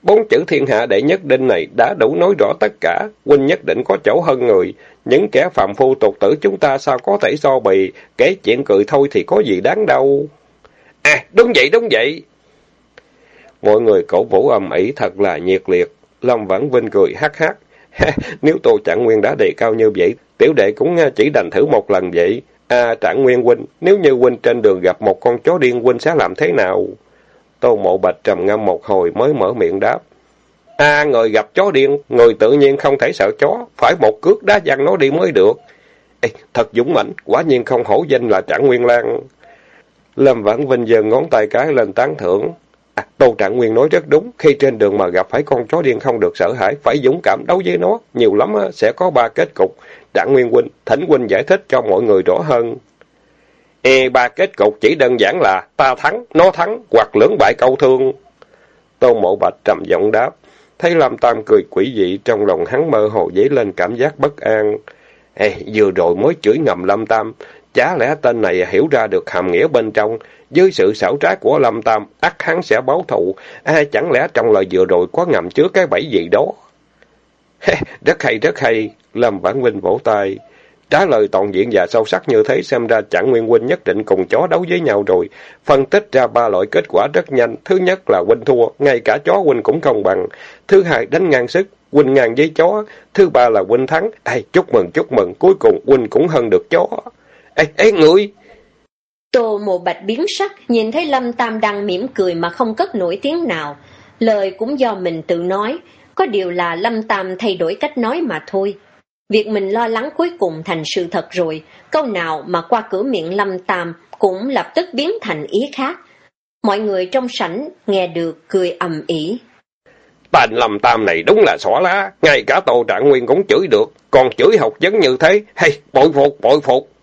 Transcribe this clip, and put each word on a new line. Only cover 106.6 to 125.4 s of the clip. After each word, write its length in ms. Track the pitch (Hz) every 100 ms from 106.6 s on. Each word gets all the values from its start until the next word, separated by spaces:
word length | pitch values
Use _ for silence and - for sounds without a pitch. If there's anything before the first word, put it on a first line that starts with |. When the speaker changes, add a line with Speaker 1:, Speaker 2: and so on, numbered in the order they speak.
| 175 165
Speaker 2:
Lâm 280 | 220 226
Tam 340 | 220 202 190 185
thay 180 | 226 180
đổi 200 | 165 208
cách 220 | 294 294
nói 240 | 226 311
mà 220 | 320 160 -
thôi. 280 | 196 196 196 _ _ _ _ _
Việc 140 | 214 214
mình 220 | 208 190
lo 180 | 214 233
lắng 220 | 226 269 -
cuối 140 | 349 349
cùng 220 | 185 160 165
thành 180 | 165 151
sự 220 | - 175
thật 160 | 180 156
rồi, 320 | 180 165 156 - - _
câu 140 | 311 285
nào 380 | 190 165 160 170
mà 140 | 175 165
qua 140 | 233 214
cửa 140 | 190
miệng 320 | 262 220 160 190
Lâm 240 | 202 185
Tam 340 | - 185 170 165 _ -
cũng 300 | 202 185 247
lập 220 | 254 - -
tức 140 | 359
biến 180 | 240 302 453
thành 240 | 214 156 143
ý 120 | 202 285 277
khác. 240 | 269 359 _ _ _ _ _ _
Mọi 160 | 214 202
người 260 | 214 190 185
trong 220 | 262 247
sảnh 400 | - 185 180 302 - -
nghe 200 | 196 175
được 300 | 165 165 156 _
cười 240 | 196 180 175
ầm 220 | 180 156 -
ĩ. 300 | 165 156 233 _ _ _ _ _ _ _ _ _
Speaker 1:
Tên 180 | - 110
Lâm 280 | 110 117 101
Tam 260 | 120 113 104
này 180 | 85
đúng 160 | 85 214 175
là 120 | 80
xỏ 200 | - 117
lá, 300 | 180 190 196 _
ngay 220 | 160 139 107
cả 140 | 135 -
Tô 180 | 120 117
Trạng 220 | 98 139
Nguyên 160 | 131 120
cũng 220 | 151 196
chửi 200 | 104 185
được, 240 | 107 110 _ _
còn 180 | 131 131 107
chửi 200 | - 226
học 140 | 117 -
vấn 200 | 180 214
như 180 | 147 127
thế, 220 | 160 202